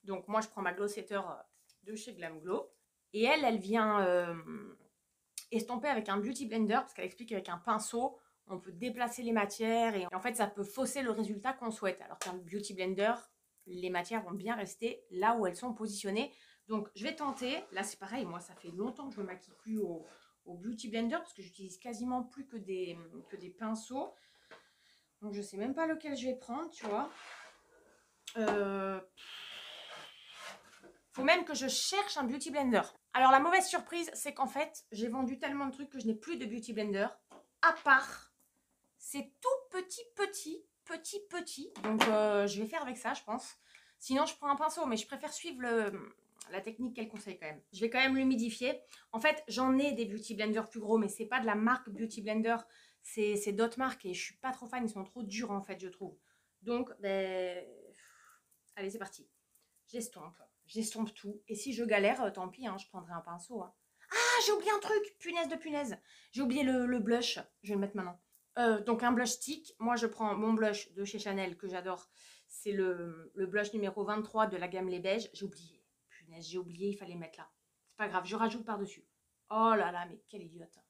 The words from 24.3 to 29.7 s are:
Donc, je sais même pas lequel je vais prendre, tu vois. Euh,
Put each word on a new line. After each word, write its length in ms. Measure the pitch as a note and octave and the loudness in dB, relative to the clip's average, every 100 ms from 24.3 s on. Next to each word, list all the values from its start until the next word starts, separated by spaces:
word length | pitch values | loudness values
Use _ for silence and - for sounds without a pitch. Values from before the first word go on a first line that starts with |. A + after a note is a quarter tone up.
| _ _ - _ _ _ _ _ _ | _ _ -20 _ _ _ _ _ _
Donc, 120 | G#3 | -8
je 80 | G3+ | -6
sais 160 | G3+ G3 | -6 -4
même 160 | A#3 | -4
pas 140 | C#4+ D#4+ | 0 0
lequel 280 | D#4 D4+ C4+ | 0 -4 -4
je 120 | B3+ | -2
vais 80 | B3+ | -4
prendre, 340 | - B3 E4 | -6 -6 -6
tu 160 | - A3+ | -8 -2
vois. 240 | G#3 D4+ - - - - - _ - _ _ _ _ - A3+ | -2 -2 -8 -16 -16 -18 -20 _ -20 _ _ _ _ -10 -2
Euh, 640 | G#3+ G#3 G3 G3 F#3+ F#3+ F#3 - - - - - - | 2 2 0 -2 -4 -6 -10 -20 -16 -14 -14 -14 -14